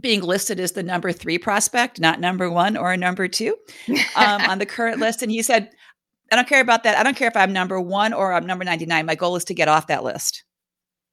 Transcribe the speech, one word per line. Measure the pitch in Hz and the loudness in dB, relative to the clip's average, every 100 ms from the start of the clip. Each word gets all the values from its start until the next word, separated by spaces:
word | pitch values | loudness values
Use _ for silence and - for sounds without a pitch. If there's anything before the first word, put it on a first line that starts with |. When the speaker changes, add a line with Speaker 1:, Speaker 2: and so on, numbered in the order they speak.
Speaker 1:
being | 254 208 | 0 0
listed | 175 190 - 190 | 2 0 -2 -4
as | 185 | -4
the | - | -4
number | 175 180 180 | -4 -2 -2
three | 170 165 170 | -4 -2 -4
prospect, | 220 208 - 254 240 - | 0 0 0 0 -2 0
not | 165 165 | 0 2
number | 175 185 180 | -2 -2 -2
one | 170 185 214 | 2 2 0
or | 180 | -2
a | 180 | 0
number | 180 185 185 | -2 -2 -2
two, | - 220 453 - - - 277 - | -2 -2 -4 -8 -14 -4 -2 0
um, | - 214 202 | 2 2 2
Speaker 2:
<laughs> | - | 0
Speaker 1:
on | 190 | -2
the | 202 | -4
current | - 233 226 | -4 -4 0
list. | 220 226 | -2 -2
And | 240 | -4
he | 226 | -2
said, | 220 233 208 _ - _ _ _ - | 2 2 0 _ -20 _ _ _ -2
"I | 226 | 0
don't | 247 | 4
care | 285 | 4
about | 254 226 | 4 4
that. | 233 214 | 4 2
I | |
don't | 240 262 | 2 2
care | 240 | 0
if | 226 | 2
I'm | 190 | 2
number | 190 180 190 | 2 -2 -2
one | 180 196 220 | -2 0 0
or | - 190 | 0 0
I'm | 180 175 | 0 -2
number | 185 | -6
ninety-nine. | 185 170 165 165 160 | -4 -4 0 -2 0
My | 160 | -2
goal | 175 | -2
is | 175 - | -2 -4
to | |
get | 170 151 | 0 4
off | 156 - | 4 2
that | 147 | -2
list." | 127 - - - - _ _ _ _ _ _ | -2 -6 -6 -8 -12 _ _ _ _ _ _